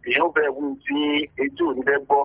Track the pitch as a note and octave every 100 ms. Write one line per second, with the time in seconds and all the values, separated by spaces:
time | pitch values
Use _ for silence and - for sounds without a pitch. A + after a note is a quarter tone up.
0 | B2 C3 E3+ D#3 D3 C3+ D3 C3+ - C#3+
1 | D3 D3 D3+ - C#3 C#3 E3+ B2+ C3 C#3+
2 | C#3 G#3+